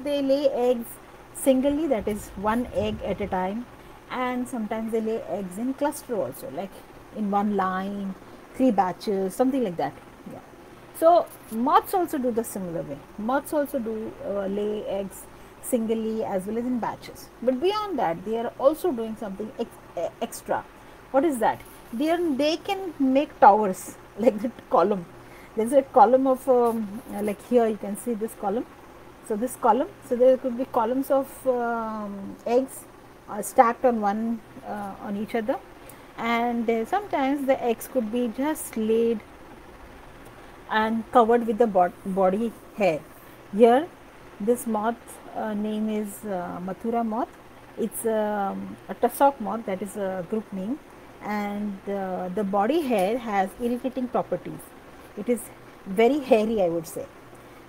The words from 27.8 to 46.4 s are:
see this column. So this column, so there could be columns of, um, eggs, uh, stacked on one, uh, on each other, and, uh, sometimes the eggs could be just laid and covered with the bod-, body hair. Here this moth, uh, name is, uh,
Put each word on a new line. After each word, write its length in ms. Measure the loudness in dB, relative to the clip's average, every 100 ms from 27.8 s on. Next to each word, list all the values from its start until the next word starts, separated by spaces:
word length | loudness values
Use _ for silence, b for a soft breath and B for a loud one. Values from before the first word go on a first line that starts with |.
| -6 -8
see 160 | -4
this 200 | -4 -6 -6
column. 260 | -4 -4 -6 -12 -20 -20 -20 -20 -6
So 80 | -4
this 200 | -4 0
column, 320 | 2 4 2 -6 -6
so 80 | 4
there 220 | 6 6
could 200 | 2 -4
be 80 | -2
columns 460 | 0 0 0 2
of, 360 | 0 0 -4 -2
um, 880 | 0 0 -4 -4 -6 -8 -10 -12 -10 0
eggs, 320 | 0 0 -8 -18 -20 -20 -20 -12
uh, 140 | -8
stacked 420 | -2 6 6 6 2
on 160 | 2
one, 400 | 0 0 -2 -4 -8 -18 -12
uh, 300 | -10 -10 -10
on 120 | -8 -6
each 180 | -4 -4
other, 240 | -2 -4 -6 -20 B B B -8
and, 500 | -2 0 0 -2 0
uh, 160 | 0 0
sometimes 600 | -2 -2 0 0 0 2
the 180 | 0
eggs 240 | 2 -2 -2
could 180 | -2 -2
be 180 | -2 -2 -2
just 400 | -2 -2 -6 -4
laid 440 | 0 2 2 0 -6 -20 -20 -20 -20 -20 -20 -20 -20 -20 -20 -20 -20 -20 -4
and 320 | 0 0 0 2
covered 340 | 6 6 6 4
with 140 | 2
the 80 | 4
bod-, 260 | 6 4 2 -4
body 440 | 2 4 4 -2 -6 -18 0
hair. 260 | 0 0 -6 -20 -20 -20 -10 6
Here 320 | 6 6 2 -10 -20 -20 -20 -8
this 260 | -2 -2 0
moth, 300 | -2 -2 -4 -10 -20 -14 -8
uh, 180 | -6
name 360 | -4 -4 -4 -4
is, 360 | -4 -6 -10 -8
uh, 340 | -6